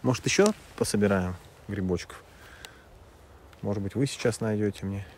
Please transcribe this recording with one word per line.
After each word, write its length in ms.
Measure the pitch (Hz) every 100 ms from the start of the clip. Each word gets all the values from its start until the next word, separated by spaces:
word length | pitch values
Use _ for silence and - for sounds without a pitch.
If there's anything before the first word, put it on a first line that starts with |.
Может, 240 | 127 120 -
ещё 280 | - 208 208 - -
пособираем 600 | - 104 101 98 90 90 - - -
грибочков? 540 | 101 92 87 - - - - - - - - - - - - - - - -
Может 200 | - 101
быть, 140 | 98 117
вы 100 | 139
сейчас 360 | - 120 110
найдёте 440 | 113 104 104 - 95
мне. 200 | 98 98